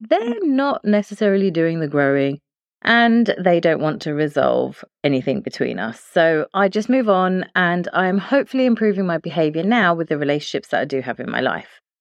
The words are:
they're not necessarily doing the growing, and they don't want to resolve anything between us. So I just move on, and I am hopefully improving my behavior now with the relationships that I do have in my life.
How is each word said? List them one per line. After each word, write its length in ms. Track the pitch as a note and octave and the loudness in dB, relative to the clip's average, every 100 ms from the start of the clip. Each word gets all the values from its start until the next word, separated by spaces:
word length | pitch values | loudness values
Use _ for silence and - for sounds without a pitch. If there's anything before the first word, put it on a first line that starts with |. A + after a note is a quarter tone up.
they're 440 | A3 F4 A#4 A#4 | -2 0 0 -4
not 400 | E4+ C4 C#4 - | -2 0 -2 -2
necessarily 640 | - G#3 G3+ G3+ G#3+ G3 G3 | 0 0 -2 -2 0 2 0
doing 300 | E3 E3 E3 | 0 0 -2
the 80 | D3+ | -2
growing, 500 | C#3+ C#3 C#3 C#3 C#3 _ _ _ _ | 0 2 2 0 -4 _ _ _ _
and 480 | - A#3 A#3 A#3 A3+ - | 0 4 4 4 2 2
they 220 | F3+ E3+ | 2 4
don't 200 | E3+ D3 | 2 2
want 220 | D3+ - | -2 -4
to 100 | D#3+ | -6
resolve 720 | D3 D3+ D3 C3 B2 C3 C#3 - _ | -2 -2 0 2 2 -2 -8 -20 _
anything 360 | C#3+ C3+ C3 C3 | -2 0 -2 -4
between 380 | - - B2 G#2+ | -6 -6 -4 -4
us. 240 | A2 A#2 - | -8 -10 -4
So 360 | F3+ E3 D#3 - | 2 2 2 -2
I 140 | F#3+ G3 | 0 0
just 220 | G#3+ A3 | 0 0
move 200 | C4 A3 | 0 2
on, 360 | F#3 F#3 F#3 - | 2 2 0 -2
and 340 | - F3 F3 F3 | -2 0 0 -2
I 160 | - F#3 | -2 0
am 100 | G3 | 0
hopefully 480 | - C#4 - C4 B3+ | 0 -2 0 0 0
improving 400 | A3+ G#3+ G3 F#3 | 2 0 0 -2
my 120 | D#3+ | -4
behavior 440 | E3+ D#3+ D#3 D#3 | -4 0 0 0
now 320 | F#3 A#3+ F#3 | 0 2 2
with 140 | E3+ D#3+ | 0 -2
the 100 | D3 | -2
relationships 480 | C#3+ D3 - C#3+ - | 0 -2 -4 -8 -4
that 120 | - | -4
I 40 | |
do 160 | C#3 C#3 | -2 -4
have 200 | B2 A2+ | -6 -8
in 100 | - | -6
my 100 | A#2 | -2
life. 400 | B2+ E2+ - - _ _ | -2 -4 -10 -20 _ _